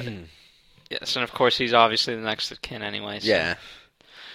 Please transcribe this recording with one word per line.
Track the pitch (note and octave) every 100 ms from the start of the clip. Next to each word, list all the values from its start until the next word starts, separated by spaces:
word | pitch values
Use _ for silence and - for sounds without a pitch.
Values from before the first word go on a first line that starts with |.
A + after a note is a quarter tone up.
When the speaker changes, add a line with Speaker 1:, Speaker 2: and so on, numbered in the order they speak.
| B2 G2+ E2+ -
Speaker 1:
<clears throat> | _ _ _ _ -
Speaker 2:
yes, | - - C3
and |
of | A#2+
course | - B2 -
he's | B2
obviously | A#2 A2+ A2+ - A2+
the |
next | A2 A2 -
of | -
kin | - A2+
anyway, | G#2 G#2 G#2 G#2
so. | G#2+
Speaker 1:
Yeah. | F#2+ D#2+ F2 - - - _ _ - -